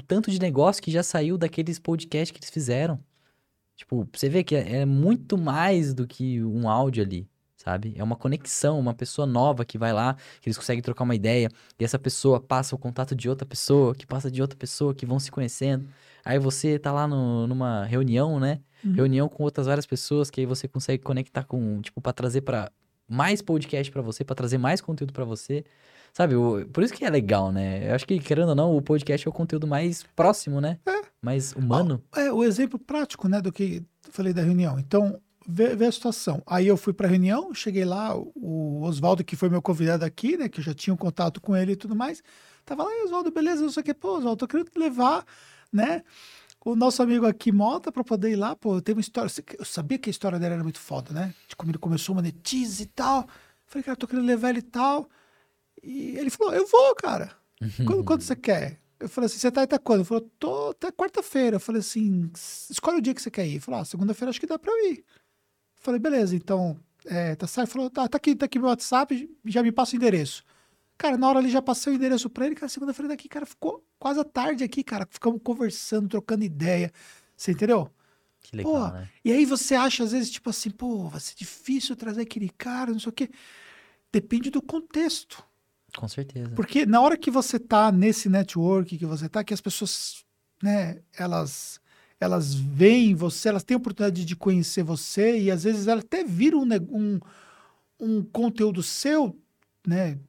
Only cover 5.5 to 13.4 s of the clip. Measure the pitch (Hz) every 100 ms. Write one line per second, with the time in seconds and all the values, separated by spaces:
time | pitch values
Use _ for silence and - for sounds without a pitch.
5.5 | 143 180 185 147 131 120 - 131 120 113
6.5 | 110 113 113 135 117 98 90 101 _ _
7.5 | _ - 92 110 107 110 117 135 131 -
8.5 | - 147 151 123 117 120 - 143 120 139
9.5 | 131 120 110 113 107 123 135 - - -
10.5 | 110 - 120 120 117 123 117 110 120 113
11.5 | - - - 117 135 135 - 135 131 135
12.5 | 127 135 131 123 120 131 131 120 135